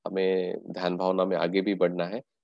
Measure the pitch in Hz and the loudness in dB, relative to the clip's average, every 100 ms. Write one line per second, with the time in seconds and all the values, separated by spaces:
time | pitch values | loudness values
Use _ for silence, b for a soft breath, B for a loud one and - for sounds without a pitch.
0 | - 95 95 95 90 - 85 90 90 90 | -6 0 2 2 0 -6 -8 -4 -2 0
1 | 92 92 92 87 85 95 98 95 87 87 | 0 2 2 2 2 2 0 2 2 0
2 | 87 110 - _ | -4 -6 -12 _